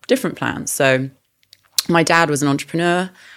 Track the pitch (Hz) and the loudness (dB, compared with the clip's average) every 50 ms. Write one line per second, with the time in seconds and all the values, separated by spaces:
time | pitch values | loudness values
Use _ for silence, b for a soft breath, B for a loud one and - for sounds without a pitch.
0 | - - 160 - - - - - 131 120 - - - - - - 143 135 131 127 | -2 -2 -2 -2 -2 -6 -6 -6 -6 -6 -6 -6 -8 -8 -4 0 2 2 2 2
1 | 135 135 _ _ _ _ _ _ _ _ - _ _ _ - - - - 170 165 | -2 -6 _ _ _ _ _ _ _ _ -20 _ _ _ -8 -8 -2 2 2 2
2 | 160 - 170 165 170 147 147 139 147 143 139 - - - - 165 175 175 175 180 | 4 4 4 4 4 2 0 0 0 0 0 -2 -4 -6 -4 -2 -2 0 0 -2
3 | 185 185 B B B B B | -2 -6 B B B B B